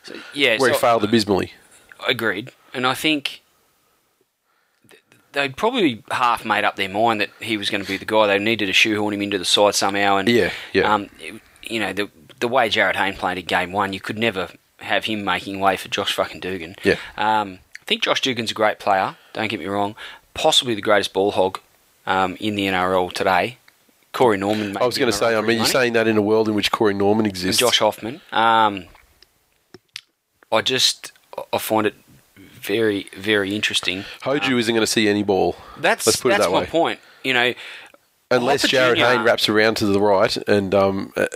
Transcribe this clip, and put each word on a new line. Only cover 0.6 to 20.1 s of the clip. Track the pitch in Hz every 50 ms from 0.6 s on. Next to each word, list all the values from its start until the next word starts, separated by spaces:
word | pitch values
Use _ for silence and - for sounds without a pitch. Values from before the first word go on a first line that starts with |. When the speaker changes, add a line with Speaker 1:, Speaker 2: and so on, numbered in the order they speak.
| 131 120
Speaker 1:
so | -
Speaker 2:
he | -
failed | - 120 117 113 104
abysmally. | 104 113 117 104 98 98 90 90 - - - _ _ _ - _ _ - - - 110
Speaker 1:
Agreed. | 127 113 117 110 92 95 123 - - _ _ _ -
And | 131 123 131
I | 131
think | - - 156 156 147 139 - - - _ _ _ _ _ _ _ _ _ _ _ _ _ _ _ _ _ _ _ _ _ _ _ _ _ _ _ _ _ _
th-, | - - _ _ _ _ _ _ -
they'd | 143 139 139 131 -
probably | - 226 254 254 196 147 117 101 - -
half | - 123 127 120 117 110 -
made | 110 104 104 104
up | 101 -
their | - 98 95
mind | 95 104 113 117 113 104
that | 101 - - -
he | 101 110 113 104
was | 101 -
gonna | - 101 95
be | 92 98 95
the | 104
guy. | 101 110 110 107 101
They | 98 101
needed | 101 113 117 104 107 95
to | 92
shoehorn | - - 113 107 104 104 107 104
him | 101
into | 101 101 101 95
the | 87
side | - - - 101 101 95
somehow. | - 110 98 98 101 101 101 98 98
And, | 95 110
Speaker 2:
Yeah, | 120 117 92 80 - - - - -
yeah. | 95 87 104
Speaker 1:
um, | 107 101 101 - - -
it, | 80 80 101 110 - _ _ _ -
you | - 113 113
know, | 104 95 95
the, | 98 104 - - - - - - -
the | - 120
way | 120 131 120 110
Jared | 101 113 101 92 87
Hayne | - 98 95 95
played | - 95 92 90 92
in | 90
game | 85 95 90 90 87
one, | 92 101 101 98 95
you | 92
could | - - 113 107
never | 113 117 101 95 90 - - - _ _ _ _
have | - - 107 98 -
him | - 110 104 101
making | 95 90 90 - 98 98 95
way | 98 98 92 -
for | - -
Josh | - - 98 - -
fucking | - 92 - - 78
Dugan. | - 90 95 92 82 82 98 - -
Speaker 2:
Yeah. | 104 78 - - - - -
Speaker 1:
Um, | 107 110 110 107 104 98 92 90 - _ _ -
I | -
think | - 214 226 -
Josh | - 147 -
Dugan's | - 135 123 113 117 104
a | -
great | - 110 107 101 -
player, | - 107 98 95 95 131 170 - _ - _
don't | 110 110 104
get | 117 92
me | 76 95
wrong. | 101 101 101 101 107 - - -